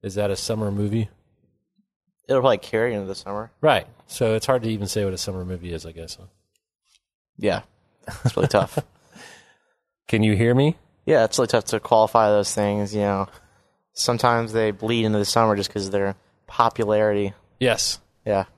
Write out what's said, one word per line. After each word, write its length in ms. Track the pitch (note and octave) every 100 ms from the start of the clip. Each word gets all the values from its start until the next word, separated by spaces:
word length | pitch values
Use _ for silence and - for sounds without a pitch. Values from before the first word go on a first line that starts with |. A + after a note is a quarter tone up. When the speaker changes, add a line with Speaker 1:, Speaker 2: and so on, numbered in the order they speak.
Speaker 1:
Is 100 | A2 G2
that 140 | G#2
a 60 | F#2+
summer 340 | - A2 G#2+
movie? 400 | G2+ G2+ A2 G#2+ _ _ _ _ _ _ _ _ _ _ _ -
Speaker 2:
It'll 140 | C3
probably 180 | B2+ G#2
carry 340 | - A2 A#2+
into 140 | G#2+ G2
the 80 | F#2+
summer. 360 | - G2+ A2 _
Speaker 1:
Right. 260 | D#3 A#2+ - - _
So 300 | - A#2 A2
it's 100 | -
hard 160 | B2+
to 60 | A2+
even 180 | A2 G2
say 160 | - G2+
what 80 |
a 40 | F#2
summer 260 | - F#2
movie 300 | F2+ F#2 F2
is, 140 | E2 E2
I 40 |
guess. 240 | E2 E2 -
Huh? 120 | F2+ _ _ _ _ _ _ _ _ _ _ _
Speaker 2:
Yeah. 240 | G#2 F2 - _ _ _ - -
It's 140 | B2 -
really 100 | D3
tough. 300 | G#2 F#2 - - _ _ - - -
Speaker 1:
<laughs> 640 | _ _ _ _ _ _ _
Can 140 | A2+
you 140 | G#2+ G2+
hear 180 | A#2
me? 220 | B2 D3 E3 _ _ -
Speaker 2:
Yeah, 160 | D#3
it's 160 | A2 -
really 80 | A#2+
tough 180 | A#2 -
to 140 | A2+
qualify 500 | - A2+ A2 A#2 G#2+
those 240 | G#2 G2
things, 400 | - G#2 G#2 G2+
you 80 | G#2
know. 260 | G2+ G2 G2 - _ _ _ _ _
Sometimes 600 | - - A#2+ B2 A#2 A#2
they 160 | A2 A2
bleed 360 | G2 A2 A#2 A2
into 120 | G#2+
the 80 | G2+
summer 300 | - A2+ G2+
just 160 | F#2+
'cause 140 | G#2 G2
of 40 |
their 240 | G2+ G2 G2 _ _ _
popularity. 880 | - A#2 - G#2+ G#2+ G#2+ G#2 G2+ G2 _ _
Speaker 1:
Yes. 400 | B2+ A2+ - - _ _
Speaker 2:
Yeah. 220 | - G2+ F#2+